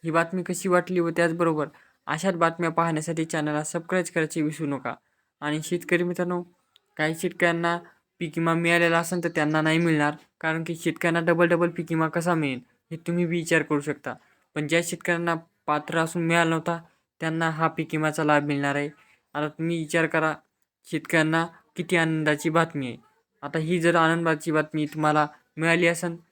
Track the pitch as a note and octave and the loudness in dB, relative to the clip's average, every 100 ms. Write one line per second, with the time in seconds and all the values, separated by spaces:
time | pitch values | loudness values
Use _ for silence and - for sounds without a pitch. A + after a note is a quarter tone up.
0 | E3 D#3+ E3 F#3 F3 F3+ G3 F3+ F3 F#3 | 0 0 0 -2 -6 -4 2 2 2 0
1 | E3+ E3 E3+ E3 E3+ D#3 D3 - _ _ | 0 2 2 2 0 0 -4 -8 _ _
2 | - D#3 F#3 F3 E3 E3 E3+ E3 E3+ D#3 | -8 -2 -2 2 2 2 -2 0 0 0
3 | D#3 D#3+ D#3+ E3 D3+ D3+ D3+ E3+ E3 F#3 | -2 -4 -2 -2 -2 -2 -4 -6 -2 -2
4 | E3+ - D#3 - D3+ D#3 D3+ C#3 A#2+ - | 0 -2 -2 -2 -4 -2 -6 -4 -6 -10
5 | _ _ _ _ D3 D3+ D3+ F3 - F3 | _ _ _ _ -6 -4 -4 -6 0 0
6 | F3 F3 F3 F3+ F3 _ _ _ _ - | 0 -2 -2 -4 -6 _ _ _ _ -4
7 | D#3 D#3+ F#3 - F3 E3+ E3+ E3+ E3+ _ | -4 -2 -4 0 0 2 0 -2 -6 _
8 | _ _ E3 D3+ E3 E3 E3+ E3+ E3+ E3 | _ _ -8 -2 0 2 2 4 4 2
9 | E3+ F3+ E3+ D#3+ D3+ D#3 D#3 D#3+ E3+ D#3 | 0 -2 -2 0 0 2 2 2 2 2
10 | D3 D3+ _ _ D#3+ D#3+ E3 E3 E3+ D#3 | 2 -2 _ _ -4 -4 -6 -4 -4 -2
11 | E3+ E3 E3+ E3+ E3+ E3+ E3+ E3+ E3 E3 | 0 2 2 4 4 4 2 -2 -4 -2
12 | D#3+ E3+ E3+ E3 D3 B2+ B2 _ _ D#3+ | 0 0 0 0 0 -4 -10 _ _ -12
13 | - F3 E3+ E3+ E3 E3 D3+ D3 C#3+ C#3+ | -4 -2 0 -2 2 0 2 -2 -2 -6
14 | - A#2+ _ _ _ - D3+ E3 E3 E3+ | -8 -12 _ _ _ -6 0 0 0 -6
15 | - E3+ E3+ E3 E3 _ - D3+ D3 E3 | -2 -2 0 -4 -6 _ -2 -2 0 0
16 | E3 E3+ E3 E3+ E3 E3 E3 E3+ E3 _ | 0 0 2 4 4 2 -2 -6 -8 _
17 | _ _ E3 D#3+ E3 D#3 D#3+ D#3+ D#3+ D#3 | _ _ -4 0 -2 2 0 0 -4 -2
18 | D#3 D3+ D3+ D3 D3 C#3+ C#3+ C#3+ D3 - | -2 0 4 4 2 -2 -2 -2 -4 -8
19 | _ _ _ D3 D3+ D3 E3 E3+ D3+ E3+ | _ _ _ -6 -6 -4 -4 -2 -2 0
20 | D#3+ D#3+ D#3 D3+ _ _ _ _ - D#3+ | 2 2 0 -2 _ _ _ _ -8 -8
21 | - E3 D#3 D#3+ E3+ - _ - E3+ F3 | 0 2 2 2 -2 -8 _ -10 -2 0
22 | D#3+ D#3+ D3+ D3+ E3 D#3+ E3 D3+ B2+ B2 | 2 0 0 0 2 2 2 -2 -8 -10
23 | _ _ _ _ C#3+ D#3+ D#3+ F3+ E3 E3+ | _ _ _ _ -8 -4 -2 2 4 4
24 | D#3+ E3 E3+ D#3 E3+ D#3 D3+ D#3 D3+ D#3 | 4 2 0 -2 0 -2 0 -4 -4 0
25 | D3+ D3+ D3 - _ - E3 E3+ E3+ E3+ | 2 2 0 -4 _ -4 0 2 2 0
26 | F3 E3+ _ | -4 -8 _